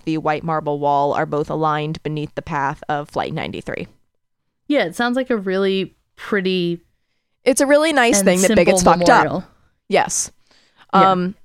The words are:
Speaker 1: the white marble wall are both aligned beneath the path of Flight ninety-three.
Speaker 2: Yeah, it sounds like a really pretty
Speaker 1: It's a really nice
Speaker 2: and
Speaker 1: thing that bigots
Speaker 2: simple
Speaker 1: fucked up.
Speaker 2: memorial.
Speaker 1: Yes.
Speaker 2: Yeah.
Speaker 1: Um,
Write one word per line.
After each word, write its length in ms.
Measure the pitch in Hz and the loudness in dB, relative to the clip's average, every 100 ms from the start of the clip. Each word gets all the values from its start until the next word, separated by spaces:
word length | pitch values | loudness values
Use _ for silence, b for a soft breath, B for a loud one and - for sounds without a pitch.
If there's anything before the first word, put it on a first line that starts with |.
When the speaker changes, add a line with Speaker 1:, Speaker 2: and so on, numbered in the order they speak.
| - | -6
Speaker 1:
the 120 | 156 | -4
white 260 | 156 151 | -2 -4
marble 360 | 165 156 147 147 | -4 -4 -2 -2
wall 340 | 143 143 143 | 0 0 0
are 140 | - 156 | -2 -2
both 240 | 147 160 | -4 -4
aligned 500 | 156 156 151 151 160 | -4 -2 -2 -4 -8
beneath 320 | 151 151 147 | -8 -8 -8
the 80 | - | -12
path 400 | - 151 139 151 - | -8 -4 -4 -6 -6
of 200 | 147 147 | -8 -6
Flight 220 | - - | -6 -6
ninety-three. 540 | 151 69 - - - - _ _ _ _ _ _ _ - | -6 -8 -10 -10 -10 -12 _ _ _ _ _ _ _ -4
Speaker 2:
Yeah, 180 | 285 233 | -2 -2
it 100 | - | -2
sounds 200 | 240 247 | -2 -2
like 120 | 254 | -2
a 80 | 226 | -4
really 580 | 190 190 196 190 185 _ _ - | -2 -2 0 -2 -4 _ _ -20
pretty 680 | - 208 185 185 175 170 _ _ _ _ _ _ | -4 -2 0 -2 -2 -6 _ _ _ _ _ _
Speaker 1:
It's 180 | - 269 | 0 2
a 60 | 277 | 4
really 260 | 294 320 | 4 4
nice 240 | 285 233 208 | 2 2 2
Speaker 2:
and 40 | 190 | 2
Speaker 1:
thing 160 | 180 | 2
that 140 | 190 202 | 4 4
bigots 240 | 175 190 | 4 4
Speaker 2:
simple 120 | 180 170 175 | 4 4 6
Speaker 1:
fucked 40 | |
up. 140 | 233 156 | 4 4
Speaker 2:
memorial. 220 | 175 - _ _ _ - | -4 -10 _ _ _ -2
Speaker 1:
Yes. 440 | 190 - - - _ b b b b _ 196 | 0 0 -4 -8 _ b b b b _ 2
Speaker 2:
Yeah. 160 | 190 | 4
Speaker 1:
Um, 240 | 185 180 208 | 2 -2 -8